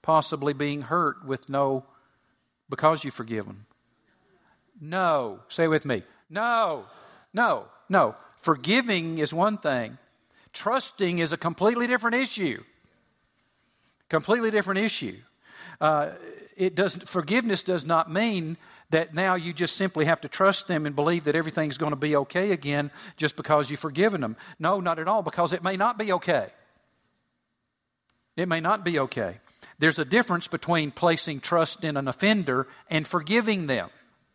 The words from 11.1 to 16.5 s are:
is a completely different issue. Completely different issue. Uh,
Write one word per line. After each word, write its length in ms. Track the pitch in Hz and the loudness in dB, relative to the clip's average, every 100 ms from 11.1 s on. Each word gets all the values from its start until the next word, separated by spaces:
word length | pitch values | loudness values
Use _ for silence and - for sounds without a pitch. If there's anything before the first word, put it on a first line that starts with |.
| 175 | 0
is 140 | 160 | 0
a 60 | 165 | 0
completely 480 | 170 160 202 240 240 | -4 2 2 2 2
different 300 | 247 233 240 | 0 0 0
issue. 460 | 262 - 170 110 - _ _ _ _ _ _ _ _ _ _ _ _ _ _ | -2 -2 -4 -4 -12 _ _ _ _ _ _ _ _ _ _ _ _ _ _
Completely 400 | 156 165 233 226 | -2 2 2 4
different 300 | 214 190 190 | 0 0 0
issue. 360 | 196 - 113 92 - _ _ - - - | 0 -2 -6 -10 -18 _ _ -20 -20 0
Uh, 300 | 151 151 156 - 165 - - | 2 2 0 -6 -16 -18 -20